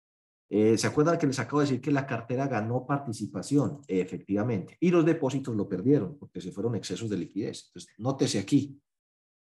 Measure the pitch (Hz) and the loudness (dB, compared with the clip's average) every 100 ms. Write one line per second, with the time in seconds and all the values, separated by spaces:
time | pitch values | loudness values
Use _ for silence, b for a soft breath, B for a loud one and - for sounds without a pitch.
0 | _ _ _ _ _ 104 107 110 110 147 | _ _ _ _ _ 2 4 4 2 2
1 | 156 165 143 127 120 147 139 123 156 139 | 2 4 2 0 0 0 2 0 0 -2
2 | 135 117 - 127 139 113 110 123 - 139 | -2 -6 -4 -2 0 -2 -2 -2 0 -2
3 | 120 107 104 95 - 143 107 - - 92 | -2 -6 -6 -6 0 2 2 -4 -2 -2
4 | 90 85 - 101 120 101 80 - 175 175 | 0 -6 -2 -2 0 -2 -4 0 4 6
5 | 160 160 131 139 131 107 92 90 120 143 | 4 2 0 -2 -2 -2 -2 0 4 4
6 | 92 - - 92 87 98 113 104 - 87 | 2 -8 -14 -12 -10 -4 -4 -4 -6 -6
7 | 113 92 78 95 127 - - - - - | -4 -4 -4 -6 -6 -8 -16 -20 -20 -6
8 | 120 147 135 107 95 143 - - _ _ | -4 0 0 0 2 2 2 -8 _ _
9 | _ _ _ _ _ | _ _ _ _ _